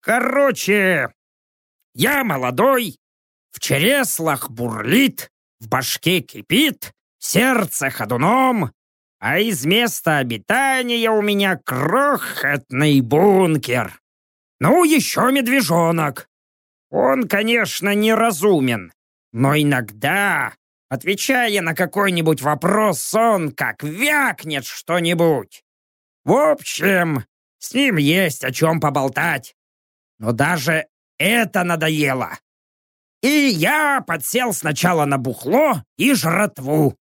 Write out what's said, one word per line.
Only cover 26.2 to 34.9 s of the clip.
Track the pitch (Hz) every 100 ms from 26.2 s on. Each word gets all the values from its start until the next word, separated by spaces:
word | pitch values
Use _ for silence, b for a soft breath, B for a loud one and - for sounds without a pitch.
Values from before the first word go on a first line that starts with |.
| -
В |
общем, | 226 302 302 - - 175 190 170 139 - _ _ _
с | -
ним | 247 277 175
есть | 143 175 180 -
о | 127
чем | 123 160 165
поболтать. | 151 143 135 131 170 147 - _ _ _ _ _ _ _
Но | 107
даже | 117 175 175 135 160 - _ _ _
это | 180 233 220 190
надоело. | 175 170 160 156 143 131 - - _ _ _ _ _ _ _ _
И | 254
я | 302 285 185 175 302 294 277 -
подсел | 165 - 240 247
сначала | 185 156 151 175